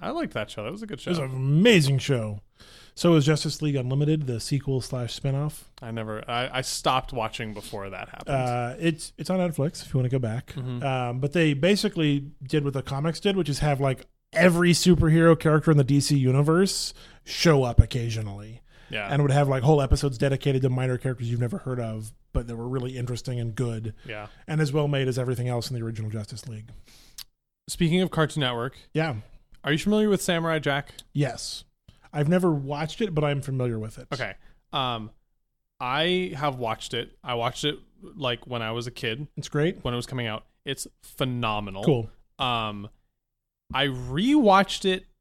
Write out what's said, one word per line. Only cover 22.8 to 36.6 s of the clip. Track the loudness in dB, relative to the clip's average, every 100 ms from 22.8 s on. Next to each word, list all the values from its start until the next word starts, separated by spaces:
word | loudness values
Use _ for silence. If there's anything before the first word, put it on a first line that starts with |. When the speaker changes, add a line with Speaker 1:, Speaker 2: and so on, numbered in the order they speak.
| -6 -6
Speaker 2:
interesting | -8 -8 -6 -6
and | -6 -4
good. | -4 -4 -8 -12 -12
Speaker 1:
Yeah. | -12 -14 -16 -6
Speaker 2:
And | -2
as | 0
well | 0 0
made | 0 -2
as | -2
everything | -2 -2 -2
else | -4 -4
in | -6
the | -6
original | -6 -6
Justice | -8 -10 -12 -14
League. | -14 -14 -18 -20 -20 -20 -20 -20 _ _ _ -10
Speaker 1:
Speaking | 0 2 2
of | 2
Cartoon | 0 0 0
Network. | -2 -2 -4 -8 -8
Speaker 2:
Yeah. | -4 -2 -4 -10 -20 _ -8 -2
Speaker 1:
Are |
you | 0
familiar | 2 4 4
with | 2
Samurai | 2 0 0 -2
Jack? | 0 -2 -4 -12 -6
Speaker 2:
Yes. | -2 0 -2 -10 -12 -16 _ _ -20 -8
I've | -2 2
never | 4 4
watched | 0 -2 -6 -6 -4
it, | -4 0
but |
I'm | 0 -2
familiar | -4 -2 -2 -4
with | -8 -12
it. | -10
Speaker 1:
Okay. | -8 -6 -10 -20 _ _
Um, | -4 -4 -4 -8 -16 _ _ _ _ _ -10
I | -4 0 0 0 -2 -4
have | -4
watched | -2